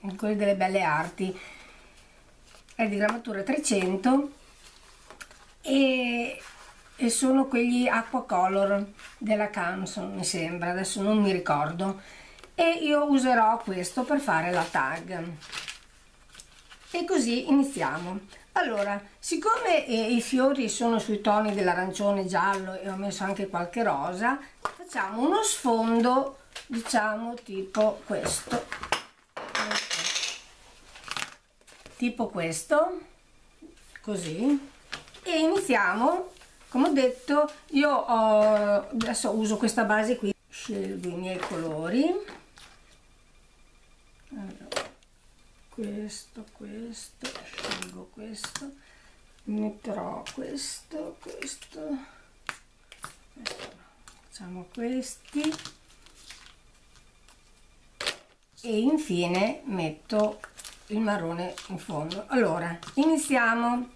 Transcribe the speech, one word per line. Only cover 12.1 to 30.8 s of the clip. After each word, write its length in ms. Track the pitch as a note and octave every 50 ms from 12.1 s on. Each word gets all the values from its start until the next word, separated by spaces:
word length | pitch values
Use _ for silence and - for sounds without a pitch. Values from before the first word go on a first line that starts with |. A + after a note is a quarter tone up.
| - - - - - - - - -
E 140 | - E4+ E4 E4+ E4+ E4
io 260 | D4 D4 D4 D4 D4
userò 480 | C#4 C4+ B3 C4 B3 A3+ A3 A3 A3+ A#3
questo 440 | A3+ - F#3+ F3+ F3+ F3+ - - B3
per 160 | C4 D4+ C#4
fare 320 | - - F3 D#3+ E3 F3
la 160 | F3+ F3 E3 E3
tag. 540 | - D#3+ C3+ C3 D#3 E3 E3 F3+ F#3 E3+ E3 F3 E3 D3+ - - - - - - - - - - - - - - _ _ - _ - - - - - - - - - - - -
E 140 | - F4 E4+
così 440 | - F#4+ D#4+ A#3+ A#3 A#3 B3 - -
iniziamo. 920 | C#4 C#4 C4+ - - - D#3+ C3+ C#3+ E3 F3 F3 F#3 G3+ - - - - - _ -
Allora, 460 | F#4+ F4 C#4 A3 G3+ G3+ G3+ G3+ G3+ G3+ - - _
siccome, 680 | - - E4+ - - G#4+ A4+ B4 B4 G4+ E4+ D4+ -
eh, 280 | - A#3+ A3 A3+ A3 B3
i 80 | A#3
fiori 480 | - - - B3+ B3+ C4+ C#4+ C4 B3+ G#3+
sono 320 | - - A#3+ A#3 A#3 A3
sui 200 | G#3+ - G#3+ G3+
toni 320 | G#3 A3 G#3 G#3+ G#3+ G#3+ G3+
dell'arancione 680 | G3+ F#3+ F3+ F3 F3 F#3 F#3+ F#3+ G#3 G3+ G3+ G3+ G3 F#3+
giallo 540 | F3+ F#3 E3 F3+ G3 G3 G3 F#3+ F#3+ F#3 F#3+
e 100 | F#3 G3
ho 60 | F#3+
messo 300 | F#3 G3 G3+ F#3+ - F#3+
anche 240 | F#3+ G3 G3+ G3+ F#3+
qualche 340 | - E3+ F3 F3 - A#3 A3+
rosa, 560 | G3+ D#3 C#3 C#3+ E3+ F#3 F3+ A3 A#3+ C4+ C#4+ - - - -
facciamo 600 | - - - - - - - B3 G3 F#3+ G#3 A3+
uno 220 | B3+ D#4 F#4+ G#4+ A4
sfondo, 960 | G#4+ - - - B3+ A#3 A3+ A3 A3+ A#3 A#3 A3+ B3 B3+ C4+ C#4 C#4 - - - - - - - -
diciamo, 680 | B3+ A#3 A3+ - - A3+ G#3 A3 G#3+ G#3+ A#3 A#3 A#3+
tipo 680 | A#3 - - G3 F#3+ F#3+ - - G#3+ G#3+ G#3+ - - -
questo. 580 | - G#3 - - - - - - - - A#3+ - - - - - - - - - - _ _ _ _ _ - - - - - - G#3+ G#3 - - - - - - - - - - - - - - - - - - - - -